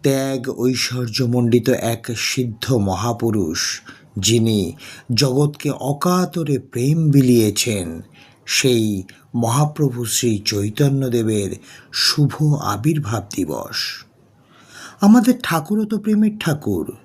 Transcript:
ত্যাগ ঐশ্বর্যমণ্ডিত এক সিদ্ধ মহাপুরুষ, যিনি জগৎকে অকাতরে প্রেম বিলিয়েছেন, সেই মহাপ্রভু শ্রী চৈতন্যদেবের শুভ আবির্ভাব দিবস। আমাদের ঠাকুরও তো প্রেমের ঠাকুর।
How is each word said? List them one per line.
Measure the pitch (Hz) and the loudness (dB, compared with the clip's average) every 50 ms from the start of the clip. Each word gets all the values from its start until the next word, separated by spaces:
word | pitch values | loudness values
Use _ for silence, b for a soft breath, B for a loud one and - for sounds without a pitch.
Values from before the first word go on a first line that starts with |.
ত্যাগ | - 143 135 135 135 135 135 127 117 127 - - | 2 2 0 2 0 -2 -4 -4 -6 -6 -4 0
ঐশ্বর্যমণ্ডিত | 120 127 127 123 - - 123 127 123 117 107 131 131 120 120 123 120 117 117 120 113 135 | 0 0 0 0 -4 -4 -4 -4 -6 -4 -2 -2 0 0 2 2 2 4 4 4 4 2
এক | 123 - 90 113 120 117 - - 117 | 0 0 0 -4 -4 -4 -8 -10 -8
সিদ্ধ | - - - - 135 123 120 107 - - - | -6 -4 -4 -2 -2 -4 -4 -6 -8 -2 0
মহাপুরুষ, | 135 117 101 98 92 90 107 120 117 107 117 117 107 107 92 78 82 - - - - - B B B B B B _ 101 | 0 2 2 0 -2 -2 -2 -4 -2 -2 -2 0 0 0 -2 -2 -2 -4 -6 -6 -8 -10 B B B B B B _ -4
যিনি | 95 107 113 117 113 113 110 104 95 - - B B B B B B B 120 | 0 2 2 4 4 2 2 2 0 -2 -6 B B B B B B B 0
জগৎকে | 104 147 131 127 139 147 147 147 - - 147 | 2 2 2 4 2 2 0 0 -4 -6 -6
অকাতরে | 123 - - 135 147 147 - 180 180 180 180 175 - 175 160 143 139 127 | -4 -4 -4 -4 -4 -2 0 0 2 2 0 -2 -2 -6 -2 -2 -2 -4
প্রেম | - - - 120 120 139 160 165 160 151 | -4 -6 -6 -2 0 2 2 2 2 4
বিলিয়েছেন, | 139 143 131 127 123 117 110 104 98 - - 123 107 98 87 82 82 85 98 - B B B B B B B | 6 6 6 6 6 6 6 4 2 0 -2 -2 -2 -2 -4 -6 -10 -12 -14 -18 B B B B B B B
সেই | - - - - 131 123 117 110 107 104 95 95 B B B B B - | -4 -4 0 2 2 2 2 2 0 -2 -4 -6 B B B B B -4
মহাপ্রভু | 120 117 113 120 139 151 147 - - 151 135 120 120 120 | -2 0 0 2 2 2 0 0 0 0 0 0 -4 -6
শ্রী | 113 - - 127 120 110 101 | -4 -4 0 0 0 0 0
চৈতন্যদেবের | 101 - 110 101 101 107 107 - 147 139 139 135 135 127 117 120 113 110 110 104 101 95 - - B B B B B B | -2 -4 -2 -2 -4 -4 0 2 2 2 2 0 0 0 0 0 0 0 0 0 -2 -2 -6 -10 B B B B B B
শুভ | - - - - - 151 147 123 - - 156 151 147 | -6 -2 -2 0 2 2 0 0 0 0 0 0 0
আবির্ভাব | - - 104 104 101 113 151 165 156 - 101 113 107 95 - - | 0 -2 -4 -4 -2 -2 -2 -2 0 -2 -4 -4 -6 -6 -8 -6
দিবস। | 98 90 76 71 55 - - - - - - - - - _ _ _ _ _ _ B B B B B B B B B B B B B | -6 -4 -4 -6 -8 -8 -8 -8 -8 -8 -8 -10 -14 -18 _ _ _ _ _ _ B B B B B B B B B B B B B
আমাদের | 202 202 220 247 220 254 247 254 | 6 8 8 8 6 4 2 2
ঠাকুরও | - - 170 160 151 - 208 220 214 | -2 -4 -4 -4 -2 -2 -2 -2 -2
তো | 208 220 208 | -2 -4 -4
প্রেমের | 208 220 214 208 214 208 214 214 | 0 0 2 2 2 2 0 -2
ঠাকুর। | - 170 147 151 - 107 98 85 76 - - - | -2 -2 -2 -2 -2 -2 -2 -2 -4 -6 -10 -14